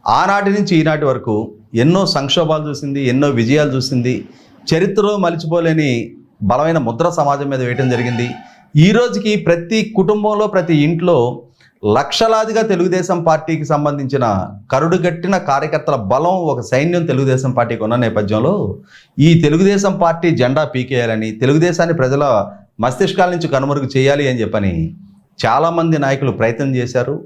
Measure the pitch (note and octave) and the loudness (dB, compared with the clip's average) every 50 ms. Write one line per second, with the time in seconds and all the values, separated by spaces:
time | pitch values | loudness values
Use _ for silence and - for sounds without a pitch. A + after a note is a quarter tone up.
0 | _ G#2+ A2 C3+ F3 F#3+ G3 G3+ G3 G3 G3 G3+ G3 - F3 D#3+ D3+ D#3+ D#3 D3 | _ 2 2 2 2 2 0 0 0 0 0 0 0 2 2 2 2 2 0 0
1 | D3+ C#3 B2+ - - A#2 G#2+ G#2 A#2 - - - - _ - A2+ B2 D#3+ F3 G3 | 0 -2 -2 -2 -2 -2 -2 -2 -4 -6 -12 -20 -20 _ -2 2 2 4 4 2
2 | F#3+ - - D3 C#3 C3 - F3 E3 D#3 D#3+ D3+ D3+ D3 C#3+ C#3 D3+ C#3 C#3 C#3 | 0 0 -2 -2 -2 0 0 0 2 0 0 -2 -2 -6 -8 -8 -8 -6 -4 -2
3 | C3+ B2+ A#2+ C3+ C#3+ D3 C3+ A#2 A2+ A2+ C#3 D3+ D3+ C#3+ C3 C3 B2+ - C3+ B2 | -2 0 0 2 2 2 2 0 2 2 2 2 2 0 0 -4 -4 -2 -2 -2
4 | A#2+ B2+ B2 G2+ - - - - _ _ - _ - - D#3+ D#3+ F#3 G3 G3 G#3+ | 0 -2 -4 -4 -8 -14 -20 -20 _ _ -20 _ -4 -2 0 0 0 0 0 0
5 | G3 G#3 G#3 G3+ F#3 E3+ E3 D#3+ E3 D#3 E3 E3+ E3 E3 D#3+ D#3+ D3+ C#3 A#2+ A#2+ | 0 0 0 0 -2 -2 -2 -4 -6 -2 -2 0 0 0 0 0 0 0 -2 -2
6 | G#2 - - - - _ _ _ A2 G2 A#2+ C3 D3+ D#3+ E3+ D#3+ B2+ A2+ A2+ A#2 | -4 -8 -14 -20 -20 _ _ _ -2 0 0 2 2 0 0 0 0 -2 -2 0
7 | E3 F3 E3 E3 D3 C#3+ C#3 C#3 C#3+ C#3 C#3 C3 B2+ A#2+ A#2+ C3 C3 B2+ B2 A#2+ | -2 -2 0 0 0 0 0 -2 -2 -4 -2 -2 -2 -2 -2 0 0 0 0 0
8 | B2 A#2+ A#2 A2+ A#2+ B2 B2+ - - - - _ _ _ - D3 D#3 G3 F#3 A#3 | 0 -2 -2 -2 -4 -4 -6 -12 -16 -20 -20 _ _ _ 4 4 6 6 6 4
9 | B3 A#3 F#3+ G#3 - G#3+ G#3+ G#3 - E3+ E3+ E3+ E3+ E3+ A3 A3 G#3+ A3 - G3 | 2 0 -2 -2 -2 0 -2 0 2 0 0 0 0 -2 -2 -2 -2 -2 0 0
10 | F#3+ - G#3+ G#3 G#3 G#3+ G#3+ G#3 G#3+ G#3 G3+ F#3+ E3 E3+ E3 D3 C#3+ D#3 F3 D#3+ | 0 2 0 0 0 -2 0 0 -2 0 0 -2 0 2 2 2 2 2 0 0
11 | E3+ F3+ E3+ C3 A#2 B2 B2+ - - _ _ _ _ _ _ _ - G#2 G#2 B2 | 2 2 4 4 2 0 -2 -8 -16 _ _ _ _ _ _ _ 0 2 2 2
12 | D3+ - - - A3+ A3+ A3 A3 A3 A3 A3 A3 A3 - G3 E3+ F3 F#3 F3 F#3 | 2 -2 -2 0 2 2 2 0 0 0 0 -2 0 0 0 0 0 0 0 -2
13 | F3 F#3 F3+ F3 E3 E3+ D#3 D#3 D#3 - E3 D#3 D3+ C3+ D#3 C#3+ D3 D3 C#3+ C#3+ | -2 -2 -2 0 2 2 0 2 0 -4 -4 -4 -2 -2 -2 0 0 -2 -2 -4
14 | C3+ B2+ C#3+ C3+ B2 A2+ G2+ F#2+ F#2 - - - - _ C3 C3+ D#3 E3+ F3+ F3 | -6 -4 -2 0 0 0 0 -2 -4 -6 -10 -18 -6 _ -2 0 2 2 0 0
15 | D#3+ F3+ E3 E3+ E3+ F#3 G3 F3+ - - C3+ C#3 D3 D3+ D#3+ D3 - - C#3+ B2 | 0 -2 -2 -2 -2 -2 -2 -2 0 0 -2 -2 -2 -2 -4 -2 -2 -2 -2 -2
16 | G#2 F#2+ B2 C3+ D#3 F3 F#3+ F#3 E3+ D#3 C3+ B2 A#2 - C3 C3+ D3 E3+ F3 F3 | 0 0 0 2 2 0 0 0 0 -2 -2 -4 -4 -2 0 0 2 2 0 0
17 | D#3+ - B2+ C3 C#3 C3 B2+ B2+ C3+ C3 B2 C3 A#2 A2+ A#2 G#2+ G#2+ A2 A#2 B2+ | 0 0 0 0 2 2 0 0 0 0 0 0 0 0 -2 -4 -2 -2 0 0
18 | A#2+ A2 F#2 G#2+ G2+ G2 G#2+ G#2+ A#2+ D#3 G3+ G3+ C3+ G2 F#2+ - - _ - - | 0 0 0 -2 0 0 0 0 2 0 0 0 -2 -4 -6 -10 -14 _ -20 -20
19 | _ _ _ - C#3+ E3 E3 D#3+ D#3+ D3 D3+ E3 F#3+ G3 G3+ G3 G3 G3 F#3 D#3 | _ _ _ 4 4 6 6 6 4 4 2 4 4 4 2 2 0 0 0 2
20 | E3+ E3+ E3 E3 F3+ E3+ D3+ A#2 B2 B2 C3+ D#3 D3+ - - B2+ B2 C3 C3+ B2 | 0 0 0 0 0 0 2 2 0 2 2 0 -2 -2 -4 -6 -4 -2 -2 -2
21 | A#2+ A2+ A2 A2 A2 A2+ G#2+ - B2+ C3 D3 D#3 E3 F3+ E3+ E3+ E3+ E3+ E3 E3 | 0 0 -2 -2 -4 -6 -4 -2 0 2 4 4 2 2 2 0 0 0 0 0
22 | - B2+ C#3+ C#3 D3 C#3 A#2+ G#2 G2 - - - - _ _ - A2+ B2+ C3 - | 0 0 0 0 2 2 2 0 0 -4 -10 -20 -20 _ _ -4 -2 -2 0 0
23 | G3 F#3 - F#3 F3+ F3+ F3 E3+ E3+ D3+ C#3 C3+ C3+ C#3 C#3+ C#3+ C3+ A#2+ - C3 | -2 -2 2 0 0 0 0 -2 -2 -2 -2 -2 0 0 -2 -2 -4 -2 0 2
24 | C3 C#3 C#3+ C#3+ C#3+ C3 B2+ A#2 A2 G2+ - G#2+ G2+ F#2+ E2+ E2 D#2+ E2 - - | 2 2 2 2 0 -2 0 -2 -2 -2 -2 -2 -2 0 -2 -2 -4 -6 -6 -14
25 | - - - - _ _ _ - - A2+ A2+ C#3 D#3 E3+ E3+ E3+ E3 E3 D#3+ D3 | -20 -20 -20 -20 _ _ _ -2 0 2 2 2 2 0 0 0 0 0 0 0
26 | C#3+ C3+ C#3 C3+ C#3+ C3 G2+ - A2+ A2+ A#2+ - C#3+ C3+ C3 B2 B2 B2+ - B2+ | 0 0 0 0 -2 -2 0 0 0 -2 0 -2 -2 -2 -2 -2 -4 -2 -2 -4
27 | B2 - D3 - - | -2 -2 -6 -8 -10